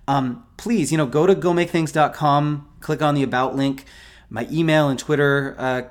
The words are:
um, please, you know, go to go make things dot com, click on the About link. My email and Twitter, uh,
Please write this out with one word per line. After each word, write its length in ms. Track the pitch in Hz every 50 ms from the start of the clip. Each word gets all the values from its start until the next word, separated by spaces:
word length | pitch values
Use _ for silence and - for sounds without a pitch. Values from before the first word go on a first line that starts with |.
| - -
um, 380 | 139 139 131 127 120 117 - _ _ -
please, 340 | - 208 240 214 147 139
you 60 | 156 156
know, 80 | 151
go 220 | 123 117 151 160 180
to 80 | 196
go 180 | 175 147 180 170
make 160 | 170 175 170
things 220 | - 170 160 147
dot 220 | - 156 147 143 -
com, 540 | - 151 147 143 147 147 147 147 147 143 - - -
click 220 | - - 147 139
on 140 | 156 147 147
the 80 | 143 135
About 320 | 120 127 127 131 127 -
link. 300 | 139 139 139 135 135 - - - - - - - - - -
My 180 | - 110 120 -
email 380 | - 156 165 160 156 156 151 143
and 80 | 135 123
Twitter, 580 | - - 151 143 143 143 139 143 139 135 - -
uh, 240 | 123 127 127 127 127 -